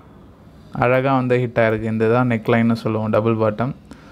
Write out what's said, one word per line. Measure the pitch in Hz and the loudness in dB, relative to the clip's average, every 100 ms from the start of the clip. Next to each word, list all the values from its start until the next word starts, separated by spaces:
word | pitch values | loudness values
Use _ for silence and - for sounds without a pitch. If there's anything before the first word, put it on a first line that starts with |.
| - - - - - - - | -20 -20 -20 -20 -20 -20 -12
அழகா | - 123 127 131 | -2 0 2 2
வந்து | 135 127 123 | 0 0 0
ஹிட் | 123 117 | 0 0
ஆயிருக்கு. | 113 110 | 0 0
இந்த | 110 110 110 | -2 0 2
தான் | 120 127 | 2 0
neckline | 113 113 120 117 | -2 0 2 2
சொல்லுவோம், | 113 120 110 107 | 0 -2 -4 0
double | 107 113 110 | 0 0 0
bottom. | 110 104 123 - - - - | 0 0 -4 -6 -16 -20 -20